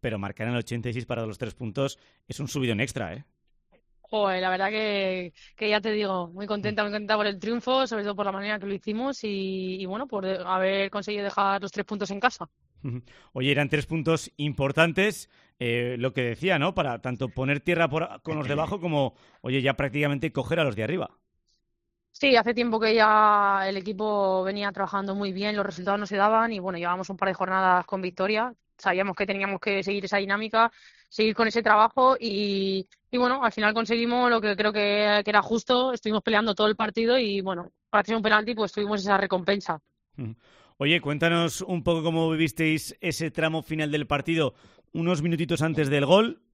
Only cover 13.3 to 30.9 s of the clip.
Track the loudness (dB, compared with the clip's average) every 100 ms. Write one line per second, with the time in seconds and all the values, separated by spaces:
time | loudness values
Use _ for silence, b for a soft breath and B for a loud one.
13.3 | -4 0 2 2 0 -2 -4 0 -2 -4
14.3 | -6 -6 -2 -2 2 2 2 -2 -2 -14
15.3 | b b _ -4 -2 -2 -2 -4 -2 -4
16.3 | -2 0 2 0 0 -2 -4 -6 -6 -6
17.3 | -4 -2 -2 0 0 2 0 -4 -8 -8
18.3 | -6 -4 -2 -2 -4 -2 0 0 _ b
19.3 | b -2 0 2 0 -2 0 0 0 -2
20.3 | -4 -2 0 0 -2 -4 -4 -6 _ _
21.3 | _ _ _ _ _ _ _ _ 0 6
22.3 | 6 4 0 0 2 2 6 6 8 6
23.3 | 6 4 2 0 -4 -6 -4 -2 2 2
24.3 | 2 0 -2 -4 -4 -4 -2 -2 -4 -4
25.3 | -2 -2 -2 -4 -4 -2 -2 -2 2 4
26.3 | 4 2 -2 -6 -4 -4 -4 -4 -2 -2
27.3 | 0 0 2 4 4 2 -4 -4 -2 0
28.3 | 0 -2 -6 _ _ 0 0 0 -2 -2
29.3 | -2 -2 -4 -2 -2 -2 -4 0 -2 0
30.3 | -2 0 2 2 b b